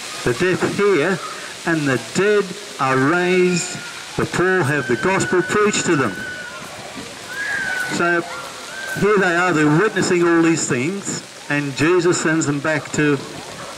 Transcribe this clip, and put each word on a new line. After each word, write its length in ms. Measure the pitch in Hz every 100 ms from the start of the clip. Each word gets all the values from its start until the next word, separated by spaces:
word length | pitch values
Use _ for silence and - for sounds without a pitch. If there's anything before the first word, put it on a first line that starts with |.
| - -
the 100 | 123
deaf 260 | 120 180 185 185 -
hear, 420 | 202 175 160 180 - - - - 175
and 220 | 165 143
the 120 | 127 -
dead 300 | - 202 208 185 180 - -
are 200 | 135 131
raised, 800 | 135 175 180 185 180 175 - - - - - -
the 80 | 117
poor 380 | - 180 185
have 220 | 135 147 131
the 80 | 117
gospel 440 | 185 190 - 185
preached 460 | - 208 208 - -
to 100 | 156
them." 160 | 120 90 - - - - - - - - - - - - - - - - - -
So 260 | 170 170 170 - - - - - - 160
here 180 | 196 208
they 180 | 185 170
are, 160 | 180
they're 260 | 156 151 151
witnessing 480 | 214 202 - 175 175
all 160 | 170
these 260 | 165 165 -
things, 540 | 123 143 202 - - - - -
and 280 | 147 143 127
Jesus 440 | 151 180 175 165
sends 260 | 160 160 143
them 140 | 143
back 300 | 156 151 -
to, 240 | - 151 139 - - - - -